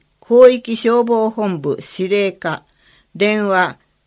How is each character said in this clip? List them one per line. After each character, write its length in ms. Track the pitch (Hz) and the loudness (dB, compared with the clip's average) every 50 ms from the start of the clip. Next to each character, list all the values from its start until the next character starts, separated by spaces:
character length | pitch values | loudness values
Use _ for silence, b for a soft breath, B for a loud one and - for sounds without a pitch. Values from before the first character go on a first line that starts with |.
| _ _ _ _ _ | _ _ _ _ _
広 300 | - 233 240 254 247 254 | 2 6 8 8 8 6
域 200 | 240 240 233 226 | 4 -2 -8 -6
消 280 | 220 - 226 233 240 233 | -4 -2 0 0 0 0
防 260 | 233 233 226 220 220 | 0 0 -2 -2 -2
本 320 | 220 226 214 202 180 156 | -4 -4 -4 -4 -4 -4
部 180 | 139 143 135 - | -4 -6 -6 -6
司 280 | - - - - 185 185 | -8 -12 -10 -8 -6 -2
令 240 | 196 202 202 196 | -2 -2 -2 -2
課、 320 | 185 - - 170 156 - _ b b b b b b b b b b | -6 -6 -8 -8 -8 -8 _ b b b b b b b b b b
電 320 | 165 202 208 214 214 208 202 | -2 -2 0 0 0 -2 0
話 300 | 190 185 180 147 127 _ _ _ _ _ _ | 0 0 0 -2 -4 _ _ _ _ _ _